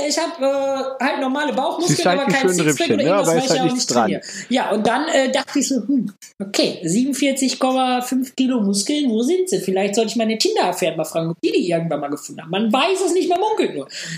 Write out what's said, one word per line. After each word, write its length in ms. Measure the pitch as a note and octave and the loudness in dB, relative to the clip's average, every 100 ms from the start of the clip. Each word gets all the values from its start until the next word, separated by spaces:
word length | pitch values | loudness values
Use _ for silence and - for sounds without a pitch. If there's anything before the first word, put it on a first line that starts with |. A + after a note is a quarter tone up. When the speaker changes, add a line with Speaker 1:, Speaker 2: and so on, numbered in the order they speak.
| D4 | -2
Speaker 1:
ich 120 | D#4+ | -2
hab, 200 | E4 - | -2 -2
äh, 600 | C4+ C#4 C4+ C4+ C4 - | 0 0 0 -2 -4 -2
halt 160 | C4+ C4+ | -2 0
normale 340 | C4 C#4 D4 | -2 -2 -2
Bauchmuskeln, 420 | A3+ D#4 E4 F4 - | 0 -2 0 0 2
Speaker 2:
Siehst 80 | F4 | 2
halt 140 | D#4 | 2
Speaker 1:
aber 60 | B3+ | 2
Speaker 2:
die 40 | |
Speaker 1:
kein 60 | - | 2
Speaker 2:
schönen 120 | F#3 | 2
Speaker 1:
Sixpack 260 | F3+ D#3 C#3 | 2 2 2
Speaker 2:
Rippchen, 140 | E4+ | 2
Speaker 1:
oder 80 | G2+ | 2
Speaker 2:
ne? 60 | C#3 | 4
Speaker 1:
irgendwas, 200 | G3 E3 | 4 4
Speaker 2:
Aber 100 | E3 | 2
ist 20 | |
Speaker 1:
weil 40 | |
ich 60 | E3+ | 2
Speaker 2:
halt 60 | D#3+ | 2
Speaker 1:
ja 40 | |
auch 120 | E3+ | 2
Speaker 2:
nichts 140 | B2 - | 0 0
Speaker 1:
nicht 100 | A#2+ | 2
trainiere. 220 | G#2+ F#2+ | 2 0
Speaker 2:
dran. 260 | - - - | -8 -12 -2
Speaker 1:
Ja, 200 | B3 - | 0 0
und 140 | G#3+ A#3 | 0 2
dann, 220 | B3 D#4+ | 0 2
äh, 240 | C4+ C4 | 2 2
dachte 260 | C4+ - C#4+ | 0 0 -2
ich 100 | - | 0
so, 80 | C4 | 0
hm, 360 | G#3 C#4 G3+ - - - | 0 0 -2 -6 -16 -12
okay, 360 | G3+ - A3+ - | -4 0 0 -2
siebenundvierzig 760 | E3 G3+ C4+ C4 C#4+ C4 C4 - | -2 0 0 0 0 0 -2 0
Komma 440 | C4 C4 B3+ B3 | 0 0 0 -2
fünf 340 | B3 C4 B3+ - | -2 -2 -2 -2
Kilo 240 | C4 B3 | 0 2
Muskeln, 500 | G3 G3+ - D4 C4+ | 0 0 0 0 0
wo 120 | A3 | 0
sind 260 | B3 F#4 F#4 | 0 0 0
sie? 100 | F#4+ | -2
Vielleicht 340 | - F#3+ - | 0 0 0
sollte 160 | G#3 A3 | 0 0
ich 60 | A#3+ | 0
meine 200 | A3 A3 | -2 0
Tinder-Affären 640 | F#4 G#4+ F#3 F3 E3+ D#3+ | 0 0 0 0 -2 -2
mal 60 | |
fragen, 260 | D3+ E3 E3 | -4 -2 -2
ob 60 | E3 | -2
die 80 | F4 | 0
die 200 | G#4 F#3 | 0 2
irgendwann 300 | E3 E3 D3 | 0 0 -4
mal 100 | C#3+ | -4
gefunden 320 | D3 - - | -8 -10 -14
haben. 80 | D#3+ | -6
Man 200 | F#3 A3+ | -2 2
weiß 340 | C4 E4+ F#4 F#4 | 2 2 2 2
es 80 | |
nicht, 160 | F4+ D#4+ | 2 2
man 100 | F4 | 2
munkelt 340 | G#4+ G#4 B3+ | 2 0 -2
nur. 140 | D3 - - - | -4 -10 -12 -10